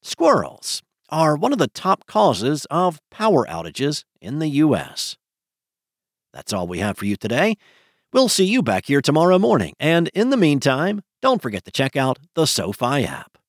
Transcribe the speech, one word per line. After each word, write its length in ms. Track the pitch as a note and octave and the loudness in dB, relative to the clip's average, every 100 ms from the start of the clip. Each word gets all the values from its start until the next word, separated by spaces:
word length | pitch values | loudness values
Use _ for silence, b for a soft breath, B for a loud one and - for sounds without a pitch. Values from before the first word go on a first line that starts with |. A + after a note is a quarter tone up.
Squirrels 800 | - - E4 G3+ D2 - - - _ _ _ | -14 -2 2 2 0 -10 -10 -10 _ _ _
are 280 | D#3 D#3 D3+ | 0 2 2
one 160 | A3 | 0
of 60 | C#4 | 0
the 100 | C3+ | -2
top 380 | - F#3+ F#3+ _ | -2 -2 -2 _
causes 600 | G#3+ G3+ G2+ A#2 D3 - | 2 2 2 -2 -4 -4
of 300 | D#3 F3+ D#3 _ | -2 -2 -2 _
power 360 | - A3 E3+ G#2+ | -2 2 2 0
outages 580 | E2 E2 - C#3 D3 - _ | -6 -10 -6 -4 -4 -12 _
in 180 | F#2 D3 | -10 -6
the 100 | D#3 | -2
U 260 | C#3 D#3 G#2+ | 2 2 2
S. 400 | C2+ - - - _ _ _ _ _ _ _ _ _ _ _ | -4 -10 -12 -12 _ _ _ _ _ _ _ _ _ _ _
That's 200 | B1+ - | -20 -8
all 140 | G2+ F2 | -6 -6
we 140 | F2+ | -4
have 180 | G2+ F#2+ | -4 -4
for 80 | G2+ | -6
you 100 | G2+ | -6
today. 400 | G#2+ A#2+ G3+ A3 b b b b b | -4 -2 -2 -4 b b b b b
We'll 160 | B3+ C4 | 0 2
see 160 | - | 2
you 180 | F#3+ B3 | 2 2
back 240 | C3 F#2+ - | 0 -2 0
here 140 | C#3 | 0
tomorrow 380 | C#3 D3+ F3 F#3 | 2 2 4 4
morning, 360 | G#3+ F#3 D#2+ - | 4 0 -2 -4
and 280 | D3 E3+ E3+ | 0 0 0
in 220 | - A#3+ | 0 0
the 60 | C4+ | 4
meantime, 640 | E3 C#3+ C#3 C3 E3+ G#3 - _ | 4 4 2 0 -2 -6 -10 _
don't 220 | C4 B3 | 0 0
forget 220 | B2+ G2+ | -2 -8
to 60 | - | -8
check 260 | - C3+ C#3 | -4 -2 0
out 220 | C3 C3 _ | -2 -2 _
the 120 | - D#3 | -2 0
SoFi 580 | - F#2 G#2 B2 C#3 | 0 -4 -4 -2 -2
app. 320 | G#2+ C2+ - _ | -4 -8 -16 _